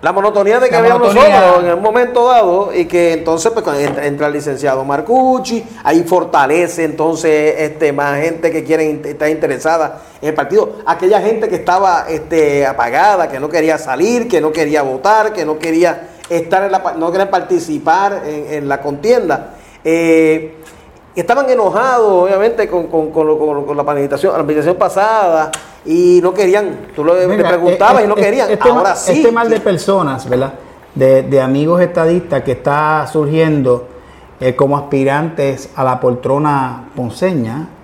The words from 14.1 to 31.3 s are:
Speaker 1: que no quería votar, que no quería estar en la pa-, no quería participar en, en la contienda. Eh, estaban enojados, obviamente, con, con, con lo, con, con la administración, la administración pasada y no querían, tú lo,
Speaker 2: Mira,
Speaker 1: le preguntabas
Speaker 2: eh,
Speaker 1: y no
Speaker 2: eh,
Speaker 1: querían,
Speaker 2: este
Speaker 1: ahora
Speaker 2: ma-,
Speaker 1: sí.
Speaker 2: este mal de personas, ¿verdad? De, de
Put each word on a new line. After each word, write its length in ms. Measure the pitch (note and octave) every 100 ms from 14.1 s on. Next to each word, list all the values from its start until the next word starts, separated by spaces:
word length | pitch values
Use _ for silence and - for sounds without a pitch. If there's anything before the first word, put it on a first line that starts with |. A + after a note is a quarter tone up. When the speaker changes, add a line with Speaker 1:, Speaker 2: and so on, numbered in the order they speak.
| A#3+ D3+
Speaker 1:
que 120 | E3+
no 100 | D3+
quería 300 | D#3+ D3+ D3+
votar, 540 | C#3 C3 F#3+ A3 G#3+
que 100 | G#3
no 140 | D3+ D#3
quería 500 | E3 D#3+ F3 D#3 - - -
estar 320 | E3+ E3+ F#3+
en 100 | G3
la 100 | F#3
pa-, 120 | F3+
no 160 | D#3 E3
quería 200 | F3+ G3
participar 920 | F#3+ F3 F3+ D#3+ D3+ D#3+ F3 G3 G3 C#3
en, 280 | D3+ D3
en 140 | D3+ C#3+
la 120 | C3+
contienda. 760 | C#3+ C#3+ G#3 B3 F#3+ C#3 - - - -
Eh, 720 | D#3 E3 E3 D#3+ D#3+ D#3 D#3 - - - - - -
estaban 360 | - E3+ B3 C4+
enojados, 760 | B3 G3+ F#3+ B3+ B3 G#3+ F#3
obviamente, 420 | F#3 G3 A3 A3+ G#3
con, 180 | F3+ D#3+
con, 240 | D#3+ D#3
con 160 | D#3+ D#3
lo, 120 | D#3
con, 260 | D3+ C#3+ C#3
con 100 | D3
la 60 |
administración, 500 | C#3+ D3 C#3+ C#3 F#3+
la 60 | D#3+
administración 380 | D3 D3+ D3+ F3+
pasada 720 | F#3+ F#3 G#3 A3 F#3 D#3+ D#3 - - -
y 360 | - E3 F3+ F3+
no 100 | F3
querían, 560 | F#3 F#3+ G3+ G3+ C3+ -
tú 80 | -
lo, 120 | D3
Speaker 2:
Mira, 220 | F3+ F3+ G#3
Speaker 1:
le 80 |
preguntabas 580 | F#3+ F3+ F3 F3+ G3+ C4
Speaker 2:
eh, 20 |
Speaker 1:
y 40 | G#3
no 80 | G#3+
Speaker 2:
eh, 40 |
Speaker 1:
querían, 300 | G3+ B3 A3
Speaker 2:
este 180 | G#3 B3
Speaker 1:
ahora 220 | A#3+ F#3+
Speaker 2:
ma-, 60 | F3
Speaker 1:
sí. 160 | -
Speaker 2:
este 200 | F3 F#3+
mal 180 | A#3 A#3
de 100 | A3
personas, 680 | G#3 F3+ - G3 D#3+ B2+ B2
¿verdad? 240 | B2 C3+ - - - -
De, 280 | - C3 C3+
de 180 | C3